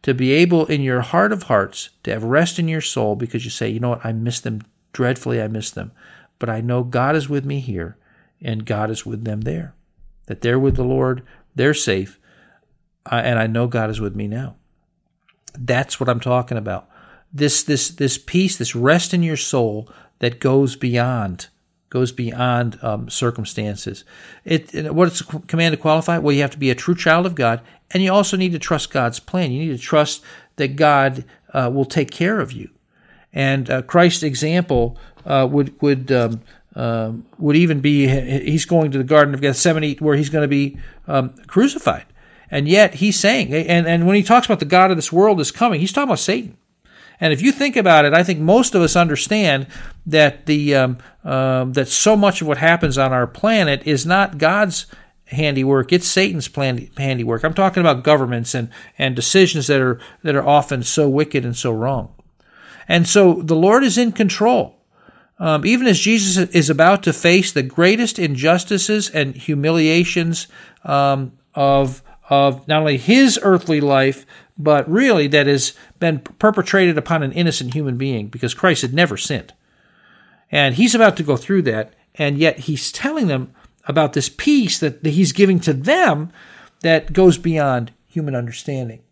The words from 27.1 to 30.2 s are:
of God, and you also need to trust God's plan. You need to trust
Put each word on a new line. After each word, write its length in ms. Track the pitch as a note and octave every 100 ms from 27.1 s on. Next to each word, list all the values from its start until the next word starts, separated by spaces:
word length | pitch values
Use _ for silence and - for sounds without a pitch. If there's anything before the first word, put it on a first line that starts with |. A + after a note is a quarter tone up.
| E3 F3+
of 100 | D#3+
God, 260 | A#2 A#2 - _ _
and 120 | F#3
you 80 | F#3+
also 240 | G3 G3+ F#3+
need 160 | F#3
to 80 | E3
trust 320 | - D#3 -
God's 280 | C#3+ A#2+ A#2+
plan. 320 | - F#3 E3+
You 140 | B2+ D#3+
need 120 | B2+
to 40 |
trust 400 | - D#3 D3 -